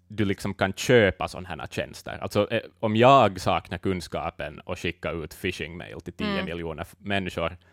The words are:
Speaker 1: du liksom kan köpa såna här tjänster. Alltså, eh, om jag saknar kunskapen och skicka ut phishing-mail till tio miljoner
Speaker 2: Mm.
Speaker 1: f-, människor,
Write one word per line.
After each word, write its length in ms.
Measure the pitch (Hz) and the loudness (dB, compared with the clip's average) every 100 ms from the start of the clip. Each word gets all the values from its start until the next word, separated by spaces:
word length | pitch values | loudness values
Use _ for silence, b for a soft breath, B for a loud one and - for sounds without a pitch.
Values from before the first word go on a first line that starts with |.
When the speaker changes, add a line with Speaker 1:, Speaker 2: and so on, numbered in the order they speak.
| - | -14
Speaker 1:
du 160 | 107 | -2
liksom 300 | 98 98 101 | -2 0 -4
kan 180 | 98 95 | -2 -2
köpa 560 | - - 123 98 - 87 | -2 4 6 6 2 -6
såna 200 | - 90 | -8 -12
här 180 | 80 - | -12 -10
tjänster. 480 | - 67 - - - | -8 -8 -10 -12 -10
Alltså, 280 | 98 107 104 | -2 0 2
eh, 100 | 113 - - | 0 -4 -4
om 160 | 113 110 | 0 6
jag 440 | 123 139 104 90 | 8 10 8 2
saknar 380 | - 85 - 87 | 0 0 -2 -6
kunskapen 800 | 98 90 - 82 80 - 73 - | -2 -2 -4 -6 -6 -6 -10 -10
och 180 | - 90 | -10 -6
skicka 320 | 90 - 78 | -6 -4 -6
ut 240 | 82 78 - | -6 -8 -6
phishing-mail 580 | 95 - 78 87 52 62 | -6 -6 -10 -10 -14 -14
till 120 | - | -14
tio 300 | - 208 196 | -6 -4 -2
miljoner 280 | 90 85 82 | -4 -6 -6
Speaker 2:
Mm. 100 | 78 | -8
Speaker 1:
f-, 120 | 85 - | -10 -10
människor, 580 | 101 98 90 - 82 - _ | -2 -2 -2 -2 -4 -4 _